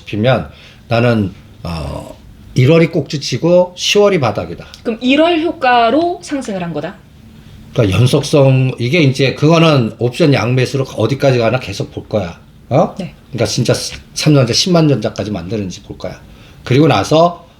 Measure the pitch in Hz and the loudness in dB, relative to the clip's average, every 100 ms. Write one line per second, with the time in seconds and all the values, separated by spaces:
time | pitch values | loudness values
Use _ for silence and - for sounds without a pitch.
0 | - 101 120 117 78 - - - - 117 | -8 -2 0 0 -2 -14 -20 -14 -4 0
1 | 120 110 95 - - - 87 80 73 71 | 2 2 -2 -6 -20 -16 -12 -10 -10 -12
2 | - - - - - - 127 165 170 - | -14 -20 -20 -20 -10 -2 2 4 2 -2
3 | - 147 - 120 165 180 180 - - 208 | -6 -8 -8 -4 2 2 2 -2 -2 2
4 | 202 185 120 101 82 78 - - - 220 | 2 2 -2 -4 -8 -12 -18 -12 -8 -4
5 | 247 285 330 339 320 - 254 240 226 277 | 0 2 2 2 -2 -2 2 2 2 2
6 | 349 349 - 285 254 190 170 147 160 - | 0 -4 -8 -8 -6 -8 -6 -8 -8 -12
7 | - - - - - - - - 107 92 | -20 -20 -20 -20 -20 -20 -6 0 0 2
8 | 127 147 135 151 135 131 131 - 120 175 | 2 2 2 4 4 4 0 -2 -2 2
9 | 139 127 135 - 147 165 165 143 110 - | 2 2 0 2 2 4 4 2 0 -2
10 | 120 - 160 123 110 127 117 135 135 - | -4 0 2 2 0 0 0 -2 -4 -2
11 | 110 139 139 123 113 127 - 98 120 - | -2 0 2 2 2 -2 -4 -10 -10 -12
12 | - 107 87 - - - - 135 190 - | -6 -4 -4 -12 -20 -18 -2 0 0 -4
13 | 170 - - 117 113 - 113 - - - | -12 -14 -10 -4 -4 -2 -2 -2 -4 -14
14 | - - 156 143 117 110 190 170 156 127 | -14 -4 2 2 2 0 0 2 2 0
15 | 110 107 101 95 85 110 95 - - - | -4 -6 -8 -8 -6 -8 -8 -10 -16 -14
16 | 92 95 - - - - - 127 151 104 | -14 -14 -20 -20 -20 -10 0 4 4 2
17 | 98 156 170 - - | 2 4 2 0 -18